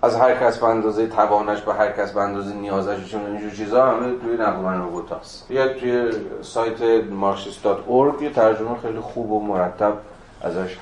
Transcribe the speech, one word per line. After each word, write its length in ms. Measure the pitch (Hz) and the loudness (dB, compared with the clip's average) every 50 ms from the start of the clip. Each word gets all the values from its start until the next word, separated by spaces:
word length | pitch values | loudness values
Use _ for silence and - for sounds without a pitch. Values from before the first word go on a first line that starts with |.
از 140 | - 117 117 | 0 2 4
هر 180 | 117 127 127 123 | 4 4 4 4
کس 240 | 123 127 120 117 - | 4 2 2 2 2
به 80 | 120 | 2
اندازهٔ 400 | 113 113 110 107 107 104 110 113 | 2 4 4 2 0 2 0 0
توانش، 540 | 113 - 110 107 104 104 104 104 104 104 98 | 0 2 2 2 4 4 2 2 0 -2 -2
به 140 | - 110 101 | -2 0 2
هر 180 | 107 107 101 | 2 2 2
کس 200 | 101 104 98 98 | 0 -2 -4 -2
به 80 | 101 101 | -2 -2
اندازهٔ 340 | 101 101 101 101 98 101 101 | -2 -2 -2 -4 -6 -6 -6
نیازش 500 | 101 101 101 95 98 95 101 101 95 92 | -8 -6 -2 -2 -2 -2 -2 -4 -6 -6
و 40 | 92 | -8
چون 180 | 110 104 104 | -8 -6 -6
اینجور 240 | 104 104 107 104 104 | -6 -6 -6 -8 -8
چیزا 360 | 98 104 107 101 120 127 131 | -8 -8 -4 2 4 4 4
همه 320 | 131 113 117 123 127 123 120 | 4 4 0 -2 -2 -4 -4
توی 180 | 117 113 117 | -2 -2 -2
نقد 260 | 113 107 101 92 95 | 0 0 0 0 -2
برنامهٔ 280 | 92 92 92 90 87 85 | -2 -4 -2 -4 -4 -6
گوتاست. 600 | 85 87 85 - 85 - - - - - - - | -8 -8 -8 -8 -10 -10 -10 -14 -20 -18 -8 -4
یا 180 | 127 135 131 131 | 0 0 0 0
توی 440 | - - 123 123 123 120 120 113 110 104 98 - 107 104 | 0 -2 -2 0 0 2 0 0 -2 -4 -6 -8 -10 -12
سایت 400 | - - - 117 113 113 - 120 120 113 117 110 101 98 | -12 -6 -2 -2 -2 -2 -2 0 2 4 4 4 2 0
مارکسیست 520 | 98 98 98 98 98 - - 101 - - | -4 -2 0 0 0 -2 -6 -12 -8 -2
دات 160 | - 104 95 - - | 0 0 0 0 0
اورگ 360 | 113 123 131 139 147 143 - | 2 4 4 4 4 2 0
یه 80 | 147 147 | -4 -2
ترجمه 480 | - 131 110 110 107 107 110 117 120 117 | 2 4 6 6 4 2 0 -4 -4 -4
خیلی 180 | - 113 110 110 | -6 -6 -6 -6
خوب 300 | 107 - - 120 113 107 | -8 -8 -6 -6 -2 0
و 140 | 107 107 104 | 0 0 0
مرتب 460 | 104 98 92 90 90 - - 104 104 104 - - - - - - - - - | 0 0 0 0 0 0 0 2 2 0 -2 -6 -16 -20 -20 -20 -20 -14 -8
ازش 360 | - 87 85 92 92 90 - - | -6 -4 -4 -4 -4 -6 -8 -6